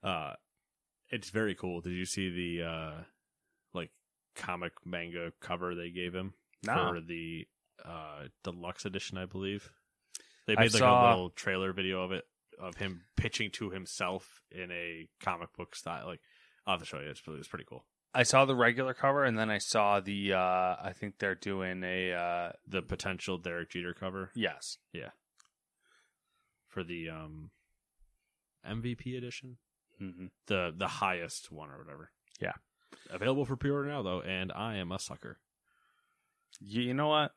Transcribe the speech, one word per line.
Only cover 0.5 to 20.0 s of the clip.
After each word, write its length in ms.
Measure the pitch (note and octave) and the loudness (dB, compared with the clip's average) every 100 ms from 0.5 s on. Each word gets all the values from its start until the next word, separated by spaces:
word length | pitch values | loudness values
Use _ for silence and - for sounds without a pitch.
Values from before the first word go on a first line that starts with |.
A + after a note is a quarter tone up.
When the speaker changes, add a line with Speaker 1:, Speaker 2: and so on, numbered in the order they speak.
| _ _ _ _ _ _ | _ _ _ _ _ _
Speaker 1:
it's 200 | B2 - | -8 -4
very 240 | A2 G#2+ F2+ | 0 0 0
cool. 260 | F#2 E2+ | -4 -4
Did 120 | F2 | -4
you 120 | F2+ F2+ | -4 -2
see 240 | - F#2+ F2 F2 E2+ | -2 -2 -2 -2 -2
the, 60 | E2+ | -4
uh, 260 | E2 D#2+ D#2 F2 _ _ _ _ _ _ | -4 -6 -10 -14 _ _ _ _ _ _
like, 160 | F2+ E2 _ _ _ _ - | -10 -10 _ _ _ _ -10
comic 380 | - F2+ F2 - F2 | -6 -4 -4 -8 -8
manga 460 | F2 E2+ E2+ E2+ - | -6 -4 -6 -8 -8
cover 340 | - F2 F2+ F2 | -6 -2 -2 -4
they 140 | F2 | -6
gave 240 | F2 F2+ | -4 -4
him 200 | F2+ F#2+ - _ _ | -4 -6 -10 _ _
Speaker 2:
No. 260 | - E2+ F2 | -2 0 0
Speaker 1:
for 80 | F2 | -2
the, 460 | E2 E2+ E2 E2 E2 _ _ - | -6 -8 -6 -8 -10 _ _ -18
uh, 420 | - E2 D#2 D2 C2+ _ | -14 -12 -10 -12 -14 _
deluxe 420 | - F2 F2 - G#2 | -12 -8 -10 -6 -6
edition, 320 | F#2+ - F#2+ | -4 -6 -6
I 80 | F2+ | -6
believe? 460 | F#2+ G2 G2+ - _ _ _ _ - - - - | -4 -4 -4 -8 _ _ _ _ -14 -14 -10 2
They 80 | A2 | 6
Speaker 2:
I 60 | |
Speaker 1:
made, 120 | A2+ | 8
like, 60 | A2 | 10
Speaker 2:
saw 300 | B2+ B2 A#2+ | 10 10 10
Speaker 1:
a 20 | |
little 180 | A2 F2+ | 8 4
trailer 420 | - - F#2 F#2+ | -2 0 2 0
video 300 | F#2+ F#2+ F#2 | 0 0 0
of 80 | F#2 | 0
it, 140 | F#2+ - _ _ - | -2 -6 _ _ -12
of 160 | F#2 E2+ | -10 -6
him 300 | G2 F2 - - | -6 -6 -4 -2
pitching 320 | A2+ - G#2+ | 0 -2 -4
to 200 | - G#2 | -4 -6
himself 680 | F#2+ F2+ - F#2 F#2 - - _ | -6 -8 -4 -2 -2 -8 -20 _
in 200 | F2 F2+ | -12 -8
a 360 | F2 E2+ E2 D#2+ _ | -6 -6 -8 -14 _
comic 340 | - F2 E2+ - | -4 -4 -6 -10
book 180 | F2 - | -12 -10
style. 300 | - E2 E2+ | -8 -8 -8
Like, 140 | E2+ _ - - _ - | -12 _ -20 -20 _ -2
I'll 60 | |
have 80 | F2+ | -2
to 40 | D#2+ | -2
show 140 | C#2 | -8
you. 100 | D2 | -8
It's, 120 | C#2+ - | -10 -12
it's 200 | D2+ - | -12 -10
pretty 180 | F2 - | -12 -12
cool. 180 | - _ _ _ | -18 _ _ _
Speaker 2:
I 100 | B2+ | 4
saw 220 | A#2+ C3+ C3+ | 8 8 8
the 100 | C3 | 8
regular 400 | A#2+ A#2+ C3 B2+ | 6 6 0 2
cover, 280 | C#3 C#3 | 4 6
and 140 | C3+ A2 | 4 4
then 140 | A2 | 2
I 80 | G#2 | 2
saw 400 | - A2+ G#2 | 2 6 8
the, 340 | G2+ | 6